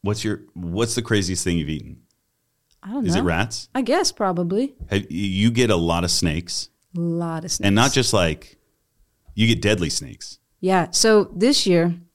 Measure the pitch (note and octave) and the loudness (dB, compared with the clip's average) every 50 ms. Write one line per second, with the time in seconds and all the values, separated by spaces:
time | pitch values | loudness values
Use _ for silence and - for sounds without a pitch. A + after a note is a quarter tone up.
0 | - G2 G#2 A2 - G#2+ G2+ - - _ _ F2+ F2 E2+ E2+ G2+ A#2 A2+ A2+ B2+ | -2 -2 -4 -2 -2 -4 -4 -4 -8 _ _ -10 -8 -6 -2 -2 -2 0 -2 -4
1 | A#2 - A2+ G#2 F#2+ E2+ F#2 F2 - F#2 F2 E2+ D2+ C#2+ D#2 - - - - - | -2 0 0 0 0 0 -4 -2 -2 0 0 0 0 -2 -6 -8 -8 -14 -20 -20
2 | _ _ _ _ _ _ _ _ _ _ _ _ _ _ _ _ - F#3+ A3+ C#4 | _ _ _ _ _ _ _ _ _ _ _ _ _ _ _ _ -14 -10 -8 -4
3 | A#3 F3+ E3 - - F2 D#2+ F2 G#2+ A2+ - - - _ _ C4 B3+ A#3 C#4 F4+ | -2 0 0 0 0 0 0 0 -2 -4 -6 -12 -14 _ _ -4 -2 0 0 0
4 | - - - - G#3+ F#3+ F3+ E3+ F3+ E3+ F#3+ G#3+ C4 C#4 - _ - - G2 G2+ | 0 -2 -2 -2 -2 -2 -2 -2 -2 -2 0 -2 -2 -4 -6 _ -6 -2 -2 -2
5 | G2+ - D2 F2 G2+ G2 F#2 F#2+ G#2+ A#2+ A#2 A#2 B2 A2+ G2+ E2+ E2+ E2+ E2 E2+ | -2 -4 -6 -4 -4 -2 0 2 2 4 4 4 2 4 4 2 2 2 0 0
6 | F2 F2 - - - E2+ D#2 E2 E2+ - - - - _ _ _ _ _ - E3+ | 0 0 0 0 0 0 -2 -2 -6 -8 -10 -10 -10 _ _ _ _ _ -8 -6
7 | E3+ E3+ E3 E3+ E3+ E3 E3 D#3+ D#3 - - - G#2 G2+ - G#2+ B2 - - C3+ | -4 -4 -4 -4 -4 -4 -6 -8 -6 -6 -6 0 2 2 4 4 4 4 2 0
8 | A#2+ - - G2+ F2 E2 D#2 - - - _ _ _ _ _ _ _ _ _ _ | 0 2 2 2 2 2 0 -4 -10 -20 _ _ _ _ _ _ _ _ _ _
9 | _ _ _ _ _ - - - A2 A2+ A2+ E2+ D#2 G2+ G#2 F2 E2+ D2+ - - | _ _ _ _ _ -12 -2 0 2 2 2 2 2 0 0 2 0 -4 -4 -6
10 | D2 C2 - - - - - _ _ _ _ _ - F#3 F#3+ F3+ E3 E3+ - - | -8 -10 -16 -16 -18 -18 -20 _ _ _ _ _ -2 0 0 0 0 0 0 2
11 | - A3+ A3 G#3 - - - E3+ G#3 C4 C#4+ - - G3+ F3 E3+ E3 F3 E3+ - | 4 6 6 4 4 2 -2 2 2 4 4 2 2 4 4 4 4 2 0 -4
12 | - _ | -10 _